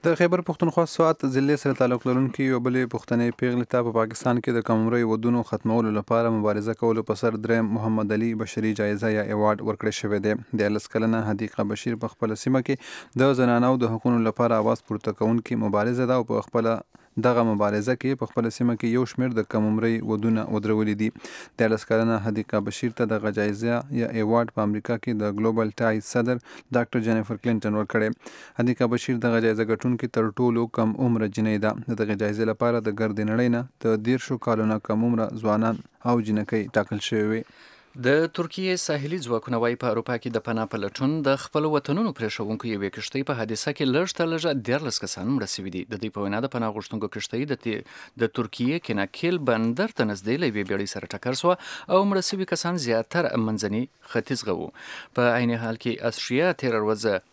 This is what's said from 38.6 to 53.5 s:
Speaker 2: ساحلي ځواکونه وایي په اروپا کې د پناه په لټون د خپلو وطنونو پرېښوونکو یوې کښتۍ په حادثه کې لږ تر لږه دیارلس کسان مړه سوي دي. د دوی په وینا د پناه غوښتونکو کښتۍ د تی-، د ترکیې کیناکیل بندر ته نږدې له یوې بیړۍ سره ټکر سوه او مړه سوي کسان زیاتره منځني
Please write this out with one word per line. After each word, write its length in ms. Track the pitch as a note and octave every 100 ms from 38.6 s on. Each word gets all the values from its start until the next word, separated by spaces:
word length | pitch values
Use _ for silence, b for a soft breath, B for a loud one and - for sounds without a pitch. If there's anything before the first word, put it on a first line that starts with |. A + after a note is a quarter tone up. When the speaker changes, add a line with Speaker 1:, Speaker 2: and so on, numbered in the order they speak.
| F#3 F3+
Speaker 2:
ساحلي 360 | - D3 C#3+ F3+
ځواکونه 340 | A#2+ A#2 A#2 A#2+
وایي 120 | A#2+ A#2+
په 80 | B2
اروپا 200 | A2 A2 A#2+
کې 140 | B2+ A#2
د 80 | A#2
پناه 240 | A2 A2
په 80 | A2+
لټون 280 | G2+ - C3+ D#3+ C#3
د 100 | C3+
خپلو 260 | - D#3 D#3
وطنونو 400 | D3 - D#3 A3+ C#3+
پرېښوونکو 500 | A2+ - G#2+ A2 A2+
یوې 240 | G#2+ G2 -
کښتۍ 320 | - C#3 C#3
په 120 | B2+
حادثه 340 | A2 A2 -
کې 120 | C#3+ C#3
لږ 260 | C3 F3+ -
تر 100 | E3
لږه 320 | E3 D#3+ C#3 A2
دیارلس 280 | C3+ D3+ -
کسان 240 | G2 - G2
مړه 180 | C3+ G2+ -
سوي 180 | F#2+ F2+
دي. 60 | -
د 100 | G#2
دوی 60 | A2 G#2
په 80 |
وینا 160 | G2+ G#2 C3
د 60 |
پناه 200 | B2 A2+ G#2+
غوښتونکو 320 | - A2+ G2+ A2
کښتۍ 280 | - A#2 D3
د 80 | C3+ A#2
تی-، 180 | G#2+ - B B -
د 80 | A2+ -
ترکیې 480 | A2 - B2 D3+ -
کیناکیل 500 | G#2+ G2 - E3+ F3 C3+
بندر 440 | A2+ A2+ A#2+ A3 -
ته 80 | A2+
نږدې 260 | G2+ G2 C#3
له 80 | D#3+
یوې 140 | G#2 G2
بیړۍ 160 | G2+ G2+
سره 180 | G2+ -
ټکر 240 | G2+ B2 C3+
سوه 120 | F3 F3+ B B - F#3
او 20 | G3+
مړه 240 | G3 F3+
سوي 180 | G3 F#3+
کسان 280 | E3+ E3+ F3 B2
زیاتره 440 | A2+ A2+ F3 E3 B2
منځني 400 | A2